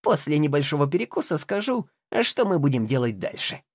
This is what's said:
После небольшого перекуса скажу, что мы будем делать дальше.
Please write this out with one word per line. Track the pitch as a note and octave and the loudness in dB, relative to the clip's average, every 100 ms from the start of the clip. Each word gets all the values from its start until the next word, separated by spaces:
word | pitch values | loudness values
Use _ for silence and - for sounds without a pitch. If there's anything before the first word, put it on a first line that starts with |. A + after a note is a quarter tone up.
После | - F#3+ - D3+ | 2 2 2 2
небольшого | D3+ D3 C#3+ D3 C#3+ | 2 2 0 0 0
перекуса | F3+ A#3 - D3+ D#3+ | 0 -2 -4 -2 -2
скажу, | - G3+ G#3+ B3 - _ _ - | -2 -2 -2 -4 -6 _ _ 0
что | A#3 - A#3 | 0 2 2
мы | F3 | 2
будем | C#3+ B2+ A2 | 2 2 0
делать | C3 A#2+ G2+ | 0 0 -2
дальше. | - - - - _ | -8 -6 -8 -8 _